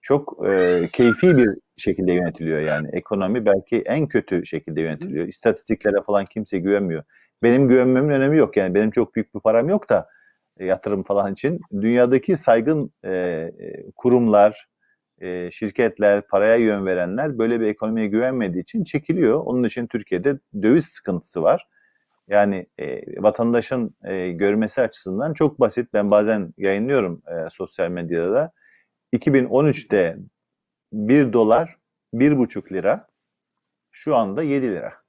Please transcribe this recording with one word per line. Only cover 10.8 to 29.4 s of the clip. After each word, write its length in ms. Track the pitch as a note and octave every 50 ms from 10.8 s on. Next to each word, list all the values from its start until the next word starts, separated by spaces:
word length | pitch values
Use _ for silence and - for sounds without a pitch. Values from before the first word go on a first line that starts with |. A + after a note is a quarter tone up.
| - G#2 G#2 G2 F#2
falan 300 | - G2+ G2+ G2 G2 G2
için. 280 | - - C#3+ F3 - - _ G#2 G2+
Dünyadaki 560 | G2+ A2+ A#2+ B2 B2 B2 C3 C3 - - F#3
saygın, 540 | D#3 - - A#2 A#2 A2+ C#3 D#3+ D3+ C#3 - _ _ -
e, 80 | F#2+
e, 800 | F#2 F#2 F2+ F2+ E2+ D#2 E2 E2+ - - F2+ E2+ - - - - -
kurumlar, 720 | - - B2 A#2+ B2 A#2+ A2+ G#2+ G#2 G2+ G#2+ G#2+ - - _ _ _ _ _ _ _ _ _ _ _
e, 300 | - F#2 F2+ F2+ F2+ F2+
şirketler, 760 | - - A2 G#2 - - B2 A2 - - G#2 G2+ G2+ G2+ G2
paraya 280 | _ - F#2+ G#2 A2 A2+
yön 300 | A#2+ A#2 A2 G#2 G2+ G2
verenler 520 | F#2+ F#2 F2+ F2 F2 F#2+ A#2+ D3 D#3 C3+
böyle 220 | A#2 A2+ A2+ A#2+ A#2
bir 60 | A2+
ekonomiye 420 | G#2+ G#2 _ A2+ G#2+ A2+ A2+ A2
güvenmediği 560 | G2+ G2+ A2 A#2+ C3 C3+ B2+ A2 F#2+ E2+ F2+ F2
için 200 | - - A3+ F3
çekiliyor. 580 | - - D3 D#3 - E3 F#3 D#3+ A2 A#2 D3+ -
Onun 180 | - - B2+ B2
için 240 | A2 - - A#2+
Türkiye'de 520 | A2 - A2+ G#2 _ - - F#2 C#3+ C#3+ C#3 _ _ - G#2
döviz 240 | F#2+ A2 C3 E3 -
sıkıntısı 580 | - - - _ - F2+ E2+ - - - F2+ D#2+
var. 240 | E2+ C#3+ F3+ - _ _ _ _ _ _ _ _ _ _ _ _
Yani, 400 | _ G2 G#2 G2+ G2+ G2 F#2 - _ _
e, 240 | - - C#2+ B1+ - - - - - F#2+
vatandaşın, 720 | G#2 G#2 - A#2 A#2 A#2+ A#2+ A2 - C3+ B2+ A#2 G2+ _ _ _
e, 280 | - F#2+ F#2+ F2+ F2+
görmesi 500 | F2 E2+ G2+ G2+ G#2 A2 A2 G#2+ - -
açısından 520 | B2 G#2+ - - - F#2+ F#2 G2+ C3 D#3+ D#3
çok 260 | - D#3 C#3+ - -
basit. 340 | G3 G#3 - A#2+ A#2+ _ -
Ben 180 | G#2+ G2+ G2+
bazen 420 | G#2 G#2 G#2+ G#2+ A2+ G#2+ F#2+ E2 -
yayınlıyorum, 640 | _ G2 G2 G2 G2+ A2 B2+ C#3+ C3 G#2 F2+ E2+ - _
e, 220 | D#2+ E2+ E2+ D#2+ D#2+
sosyal 400 | - _ F#2 E2+ - - F#2 E2+
medyada 440 | F2+ F2+ E2+ E2 E2+ E2 E2 F2+ G#2
da. 180 | C3 D#3 E3 _ _ _ _ _ _ _ _ _ _ _ _
İki 220 | - A#2 - D#3+ C#3
bin 120 | C3+